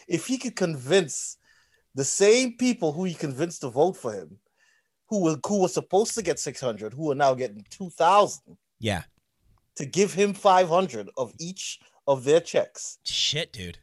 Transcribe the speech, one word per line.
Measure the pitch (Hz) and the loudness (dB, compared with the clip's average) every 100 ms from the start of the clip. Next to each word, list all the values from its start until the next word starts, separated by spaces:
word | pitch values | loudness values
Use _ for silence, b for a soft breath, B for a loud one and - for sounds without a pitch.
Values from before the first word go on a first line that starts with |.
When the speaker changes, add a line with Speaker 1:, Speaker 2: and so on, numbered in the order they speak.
| B | B
Speaker 1:
If | 165 - | -4 -2
he | 254 | -6
could | 254 - | -6 -4
convince | 180 147 127 190 151 - - - _ _ _ _ _ | -2 -2 0 2 2 -4 -12 -14 _ _ _ _ _
the | 131 | -6
same | 135 - 202 240 254 240 | -2 4 6 6 4 0
people | 254 233 160 | 0 2 -2
who | 147 | -2
he | 185 | -4
convinced | 160 151 127 170 - | -4 -6 -4 -6 -6
to | 139 | -4
vote | 120 175 185 | 2 2 2
for | 123 | -6
him, | 101 78 95 _ _ _ _ _ _ - | -8 -10 -18 _ _ _ _ _ _ -6
who | 208 | 0
were, | 165 147 - | 0 0 0
who | 202 | 2
were | 175 | 2
supposed | 156 139 185 226 | 0 0 0 0
to | - | -2
get | 175 143 | -4 -4
six | 147 - | -6 -6
hundred, | 123 104 107 | -6 -6 -8
who | 131 156 | -6 -4
are | |
now | 135 139 | 2 2
getting | 127 127 104 - | 2 -2 -8 -18
two | - 185 | -14 -10
thousand, | - 170 202 180 - _ - _ _ | 2 4 6 4 -2 _ -20 _ _
Speaker 2:
Yeah. | 110 90 - _ _ _ _ _ _ - | -4 -4 -6 _ _ _ _ _ _ -12
Speaker 1:
to | 139 | -4
give | 160 196 | 0 0
him | 156 202 | 2 -2
five | 196 202 185 180 | 2 4 6 6
hundred | 170 190 117 98 - | 2 0 -6 -10 -8
of | 117 107 | -8 -8
each | 165 190 - - b b - | -14 -12 -12 -14 b b -2
of | 135 | 0
their | 127 160 | 4 2
checks. | 170 160 - - - - | 2 -2 -2 -6 -16 -12
Speaker 2:
Shit, | - - - 147 170 | -8 -2 -2 -2 -6
dude. | - 87 - | -10 -14 -14